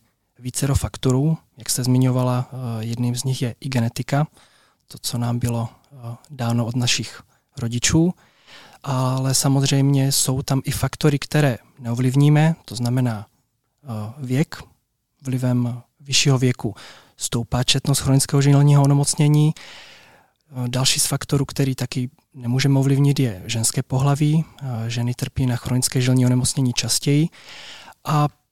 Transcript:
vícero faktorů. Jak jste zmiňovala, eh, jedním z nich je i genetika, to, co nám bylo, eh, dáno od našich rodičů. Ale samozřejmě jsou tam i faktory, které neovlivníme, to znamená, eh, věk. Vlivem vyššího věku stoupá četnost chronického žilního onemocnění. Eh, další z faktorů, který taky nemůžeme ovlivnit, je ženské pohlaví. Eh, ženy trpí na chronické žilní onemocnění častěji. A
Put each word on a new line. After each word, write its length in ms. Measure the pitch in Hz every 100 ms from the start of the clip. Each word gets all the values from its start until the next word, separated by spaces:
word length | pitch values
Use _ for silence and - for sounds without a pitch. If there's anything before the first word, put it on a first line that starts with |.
| _ _ _ _
vícero 360 | 123 - 139 131
faktorů. 640 | 107 - 131 127 151 160 _ -
Jak 120 | 113
jste 140 | -
zmiňovala, 680 | 127 127 131 127 127 123 123
eh, 340 | 127 123 113 113
jedním 300 | 117 120 123
z 80 |
nich 180 | 131 127
je 140 | 123 -
i 100 | 135
genetika, 580 | 127 113 - - 139 156 _ _ _ _ _ -
to, 100 | -
co 160 | - 120
nám 220 | 120 120
bylo, 300 | 120 117 113
eh, 460 | - _ 135 117 120 -
dáno 360 | 135 117 120 117
od 100 | 123
našich 460 | 120 - 113 - - _ _ -
rodičů. 560 | 120 120 - 160 170 - _ _ - - - -
Ale 500 | - 131 131 131 131
samozřejmě 800 | 131 143 135 135 139 139 139 135
jsou 300 | - - 131
tam 200 | - 135 -
i 60 |
faktory, 480 | - 135 - 151 143
které 380 | - 151 143 110 _ -
neovlivníme, 760 | 120 120 127 135 147 151 160 165 -
to 100 | 107
znamená, 500 | 120 127 127 107 110 _ _ _ _ _
eh, 40 | 143 110 107 143
věk. 380 | 127 127 165 - - _ _ _ _ _
Vlivem 600 | 135 127 127 123 120 120 - _
vyššího 380 | 139 131 143 131
věku 380 | 127 - 117 95 - - _ -
stoupá 460 | - 120 117 123
četnost 360 | 123 135 - 139
chronického 420 | 139 135 - 139
žilního 420 | 139 143 147 143
onemocnění. 720 | 139 143 143 - 147 151 151 -
Eh, 1160 | - - - - - _ _ _ _ 127 123
další 300 | 127 135 147
z 60 | -
faktorů, 400 | 139 - 139 139
který 300 | - 139 127
taky 340 | 123 135 127 _ _
nemůžeme 460 | 139 120 127 139 135
ovlivnit, 400 | 135 135 143 139
je 240 | 127 95 101
ženské 380 | 113 110 -
pohlaví. 640 | - 131 139 143 151 160 151
Eh, 440 | - 135 117 113
ženy 240 | 117 120
trpí 320 | 123 127 - 127
na 100 | 123
chronické 460 | 131 123 - 135
žilní 240 | 123 127 123
onemocnění 480 | 127 123 - 127
častěji. 560 | 117 110 - 147 143 165 - - - - - - -
A 240 | - 151 147 _ _